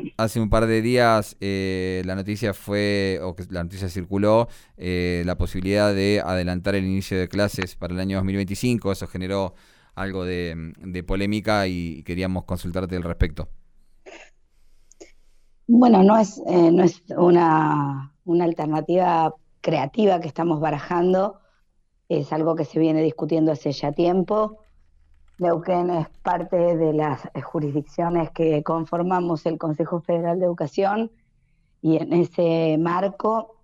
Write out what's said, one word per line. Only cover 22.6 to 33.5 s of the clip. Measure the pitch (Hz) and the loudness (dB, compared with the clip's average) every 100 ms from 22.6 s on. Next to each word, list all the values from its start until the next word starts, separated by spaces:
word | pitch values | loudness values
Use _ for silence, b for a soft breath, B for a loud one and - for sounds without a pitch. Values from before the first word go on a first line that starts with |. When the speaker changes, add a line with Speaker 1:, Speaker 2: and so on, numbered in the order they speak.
| 147 | -2
Speaker 2:
se | 156 | 2
viene | 160 156 | 2 2
discutiendo | 156 - 160 160 156 | 0 -2 -2 2 2
hace | 147 151 | 0 -4
ya | 139 143 | -4 -4
tiempo. | 147 175 190 180 214 214 220 _ _ _ _ _ _ _ - | 0 2 2 0 0 -2 -6 _ _ _ _ _ _ _ -4
Neuquén | 175 170 170 180 175 | 0 0 0 0 0
es | 170 156 - | -2 -4 -6
parte | 190 180 175 180 175 165 | -4 -4 -2 0 2 2
de | 160 | 2
las, | 151 151 135 - | 2 0 -4 -8
eh, | - | -10
jurisdicciones | - 165 147 147 143 - 170 175 - | -6 -4 -2 -4 -4 -4 -2 0 -2
que | - 160 151 | 0 0 0
conformamos | 151 165 156 170 180 185 170 160 170 | 0 -4 -2 -2 0 0 -2 -2 -4
el | 156 | -4
Consejo | 165 151 160 175 | -4 -4 -4 -4
Federal | - 170 170 180 | -2 -2 0 0
de | 180 | 0
Educación | 175 151 - 196 208 226 _ _ _ _ _ _ _ | -2 -4 0 0 0 -4 _ _ _ _ _ _ _
y | 160 160 | 0 0
en | - | 2
ese | 175 170 - 170 165 160 156 | 2 2 2 2 2 2 2
marco, | 165 175 196 196 214 226 226 | 0 0 -2 -2 -2 -2 -4